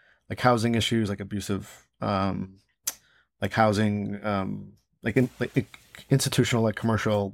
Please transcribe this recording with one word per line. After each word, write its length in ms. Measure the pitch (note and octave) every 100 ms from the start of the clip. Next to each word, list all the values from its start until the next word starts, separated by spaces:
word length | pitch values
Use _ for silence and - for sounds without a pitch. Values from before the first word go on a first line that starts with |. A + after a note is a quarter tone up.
| _ _ -
like, 100 | A2+
housing 340 | B2+ A#2+ A#2
issues, 360 | A#2 - A2+ G2+
like, 100 | G2+
abusive, 680 | G2+ G2+ - G2 G2 - _ -
um, 540 | A2 G2 F#2+ G2 F#2+ F#2+ _ _ - - _ _ _ -
like, 140 | G2
housing, 680 | - A2 G2+ G#2+ G#2 G2 G2+ G#2+
um, 480 | G2 G2 G2+ G2+ - _ _
like, 140 | A#2 C3
in-, 120 | B2+ -
like, 120 | B2 C#3
i-, 100 | G#2+ - _ - -
institutional, 540 | C3+ C3+ - A#2 A#2
like, 120 | A2+ -
commercial 540 | A2+ G#2+ A2+ G#2 G2